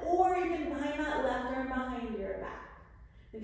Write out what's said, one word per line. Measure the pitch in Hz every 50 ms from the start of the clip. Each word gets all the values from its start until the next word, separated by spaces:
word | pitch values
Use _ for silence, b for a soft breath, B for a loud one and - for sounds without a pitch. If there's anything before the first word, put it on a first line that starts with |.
| -
or | 339 349 370 370 359 359 359
you | 349 330
can | 339 320 294 254
bind | 285 285 294 294 294 294
that | 302 294 294 - 262
left | 254 247 247 247 254 262
arm | 262 262 262
behind | 254 254 254 254 247 240 233 220 220 202
your | 196 196 190 -
back. | - - - - - - - - - - - - - b b b b b b
If | 220